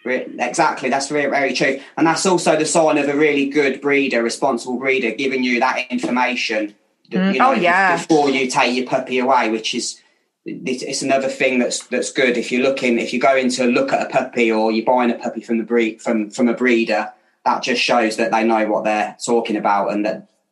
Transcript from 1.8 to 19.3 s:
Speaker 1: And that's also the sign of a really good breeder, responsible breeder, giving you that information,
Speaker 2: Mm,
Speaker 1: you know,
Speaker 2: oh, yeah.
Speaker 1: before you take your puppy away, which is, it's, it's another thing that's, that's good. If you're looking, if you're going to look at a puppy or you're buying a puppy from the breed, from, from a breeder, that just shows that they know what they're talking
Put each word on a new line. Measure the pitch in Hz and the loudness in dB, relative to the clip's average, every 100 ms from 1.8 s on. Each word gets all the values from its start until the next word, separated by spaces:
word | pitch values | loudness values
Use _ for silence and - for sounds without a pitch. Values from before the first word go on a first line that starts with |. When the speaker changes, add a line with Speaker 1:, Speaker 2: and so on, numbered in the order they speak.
| - - | -6 0
Speaker 1:
And | 160 | 2
that's | 160 196 | 2 2
also | 175 175 151 | 2 2 2
the | 156 | 2
sign | 175 156 151 | 2 4 2
of | 143 | 2
a | 143 | 2
really | 151 143 139 | 2 2 0
good | 147 139 120 | 2 0 0
breeder, | 143 139 135 120 | 0 2 2 0
responsible | 113 - 139 120 127 120 | -2 -2 -2 -2 -4 -6
breeder, | 135 131 117 | 0 0 0
giving | 110 139 131 | -2 -2 0
you | 127 120 | 0 2
that | 127 123 123 | 0 0 -4
information, | 123 - 123 127 123 - 107 104 - _ _ - | -4 -2 0 0 -2 -4 -4 -4 -10 _ _ -6
Speaker 2:
Mm, | 185 190 | 0 0
Speaker 1:
you | - | 4
know, | 262 | 2
Speaker 2:
oh, | |
yeah. | 240 175 180 190 170 | 4 2 4 2 0
Speaker 1:
before | - 156 143 | 2 2 4
you | 135 127 | 2 0
take | 143 127 127 | 0 0 0
your | 123 | -2
puppy | 131 127 127 | -4 -2 -2
away, | 123 139 110 | 2 2 2
which | 110 - 120 | -2 -4 -6
is, | - - _ _ _ _ | -6 -10 _ _ _ _
it's, | - 107 - 127 | -14 -10 -6 -6
it's | 143 135 | -6 -6
another | 135 135 135 | 0 0 0
thing | - 135 127 | 0 0 2
that's, | 120 - - | -2 -4 -6
that's | 123 - | -6 -4
good. | - 127 113 | 0 0 0
If | 110 | -2
you're | 123 | 0
looking, | 131 135 127 117 | 0 0 0 0
if | 110 | -2
you're | 123 | 0
going | 131 131 127 | 2 2 2
to | 123 123 | 0 0
look | 123 - | 2 0
at | - | -2
a | 123 | 0
puppy | - - - 113 | -2 -2 0 0
or | 110 110 | 2 2
you're | 110 | 0
buying | 113 127 120 | 0 2 2
a | |
puppy | 117 120 113 | -2 -6 -8
from | - 113 | -4 -4
the | |
breed, | 104 120 113 - | 0 0 0 -2
from, | - 113 104 | -4 -2 -2
from | - 120 | -2 0
a | |
breeder, | 117 123 117 113 104 - - _ _ | 2 2 2 2 -2 -4 -10 _ _
that | 123 117 | -2 -2
just | - 123 | -2 -2
shows | - 120 110 - | 2 2 2 0
that | 113 | 0
they | 113 | 2
know | 113 110 107 | 2 2 2
what | 107 | 0
they're | 107 107 101 - | 0 0 -2 -4
talking | - | 0